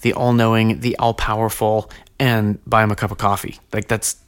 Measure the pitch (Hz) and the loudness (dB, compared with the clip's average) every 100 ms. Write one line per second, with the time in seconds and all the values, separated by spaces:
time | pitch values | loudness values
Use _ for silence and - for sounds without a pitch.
0 | 120 - 123 120 113 113 110 110 120 - | -2 0 2 4 4 4 2 0 -2 0
1 | 117 113 - 107 110 - 110 110 - - | 0 0 -2 -2 -2 -2 0 0 -4 -14
2 | - - 135 113 104 101 - 113 107 101 | -14 -2 0 2 0 -2 0 2 2 0
3 | 104 101 101 98 - - - 107 101 110 | -4 -2 -2 -2 -6 -16 -10 -6 -4 -4
4 | - - | -4 -8